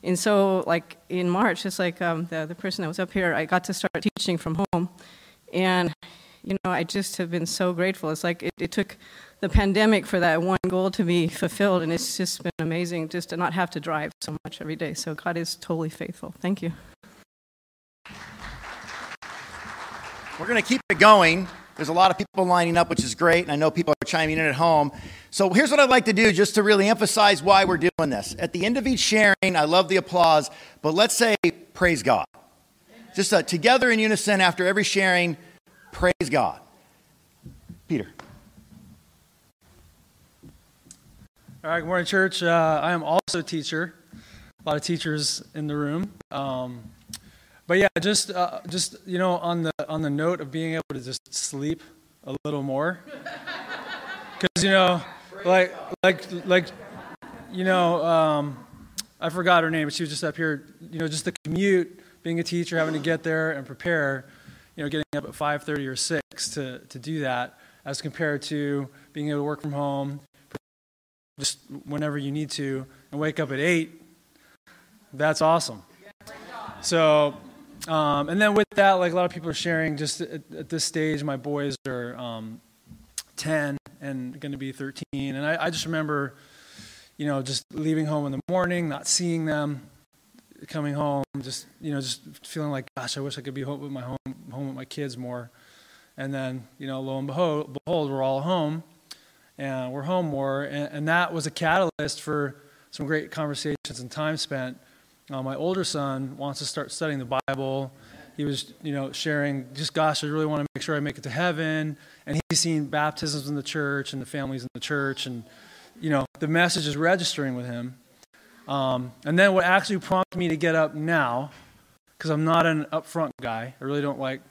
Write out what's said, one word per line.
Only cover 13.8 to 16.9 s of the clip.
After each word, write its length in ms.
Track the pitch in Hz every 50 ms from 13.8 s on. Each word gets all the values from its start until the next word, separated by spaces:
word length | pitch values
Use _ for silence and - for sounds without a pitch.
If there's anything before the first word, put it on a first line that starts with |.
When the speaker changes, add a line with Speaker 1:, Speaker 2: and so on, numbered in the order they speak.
Speaker 1:
drive 300 | 139 - 156 151 147 165 - _
so 160 | - - 151 160 _
much 160 | - - -
every 140 | - 151 160
day. 200 | 156 175 147 156
So 200 | - - 165 156
God 220 | 151 - 180 170
is 180 | 170 170 165 -
totally 340 | - - - 170 160 160 160
faithful. 460 | - - - - 180 - - 151 - -
Thank 220 | - 180 196 190
you. 100 | - 165 165 - - -